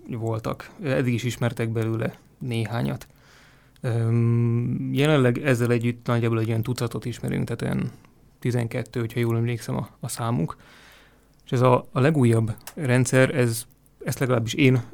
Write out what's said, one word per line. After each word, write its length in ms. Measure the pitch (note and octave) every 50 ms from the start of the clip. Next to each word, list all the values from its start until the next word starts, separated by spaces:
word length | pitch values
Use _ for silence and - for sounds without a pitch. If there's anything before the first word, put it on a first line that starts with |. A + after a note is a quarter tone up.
| - -
voltak, 640 | - A2+ A2 A2+ A2 A2 A2+ C3 C3+ - - - - - G3
eddig 300 | C#3+ C3 D3 C#3 B2 B2
is 80 | A2+ A#2
ismertek 440 | A#2+ A2 - B2+ A#2 A#2+ - A#2 A2+
belőle 460 | A2+ A2+ A2 A2+ A2+ A2+ - - - - _ _ _ _
néhányat. 680 | - B2+ A#2 A2+ A2+ A2 A#2 A#2 C3 C#3 C#3 B2 - - _ _ _ - - - - - - _ _ _ _ _
Öm, 1120 | - C3 A2+ A#2 A2+ A2+ A2+ A#2 A#2 A#2 A#2 A#2 A#2+ A#2 A#2 A#2+ A#2+ B2 B2 - C3+ C3 C3
jelenleg 460 | C3 C#3+ D3+ D#3 C#3+ B2+ B2 A#2+ B2
ezzel 320 | C3+ D3 C3 A2+ A#2+ A#2 A#2+
együtt 340 | A#2+ A2+ A#2+ A#2+ A#2 -
nagyjából 340 | - A#2+ A#2 A#2 A#2 A#2 A2+
egy 80 | A2+ A2
olyan 140 | A#2 A2 A2+
tucatot 420 | - B2 - A#2+ A#2 - B2 -
ismerünk, 400 | A#2+ A#2 - - - - F#2 -
tehát 180 | - - - -
olyan 300 | F#2 - - - - - - - _ _ _ _ _ _ _
tizenkettő, 640 | - C3 A#2 B2 A#2 A2+ - - B2 - - B2+
hogyha 200 | A#2 A2+ - A#2+
jól 160 | A#2+ A#2 A#2
emlékszem 400 | A2+ A#2 A#2 A#2+ A2+ - - C3
a, 120 | - - - - _
a 80 | - B2
számuk. 480 | - - A#2+ A2+ A#2+ C3+ E3 - - - - - - - - - - - - _ _ _ _ _ _ _ _
És 80 | - -
ez 80 | B2
a, 280 | B2 C3 B2+ - - - -
a 80 | C3+
legújabb 540 | B2+ D3 E3 D3+ B2+ A#2 A2+ A2+ A2+ A2 G#2+ - - - -
rendszer, 600 | - - B2+ B2 B2+ B2+ - - C3 C3 C3 -
ez, 280 | - B2 A#2+ A2+ A2+ - - _ _ _ _ _ _ -
ezt 140 | - B2+ -
legalábbis 360 | C#3+ B2 B2+ A#2 A2+ A2 -
én 280 | - D3 B2+ B2+ B2+ B2 -